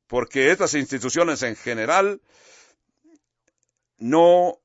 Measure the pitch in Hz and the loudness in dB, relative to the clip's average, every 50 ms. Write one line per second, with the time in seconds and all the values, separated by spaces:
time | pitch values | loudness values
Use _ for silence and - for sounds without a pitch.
0 | _ _ 120 123 120 - - 135 131 139 175 185 196 147 120 139 135 - 135 131 | _ _ -6 -6 -6 -4 -2 0 2 2 2 2 0 -2 -2 -4 -4 -4 -6 -8
1 | 127 127 120 160 170 170 151 127 131 120 110 - - 127 120 113 110 - 160 190 | -6 -4 -2 -2 -2 -2 -2 -4 -6 -8 -10 -10 -10 -8 -8 -6 -4 -2 0 0
2 | 196 202 202 196 - _ _ _ _ _ - _ _ _ _ _ _ _ _ _ | 0 0 -4 -8 -12 _ _ _ _ _ -20 _ _ _ _ _ _ _ _ _
3 | _ 311 330 _ _ _ _ _ _ _ _ _ _ _ _ _ _ _ _ _ | _ _ _ _ _ _ _ _ _ _ _ _ _ _ _ _ _ _ _ _
4 | 110 120 139 160 170 175 175 180 175 180 - - | -6 0 2 4 6 6 6 6 4 0 -4 -8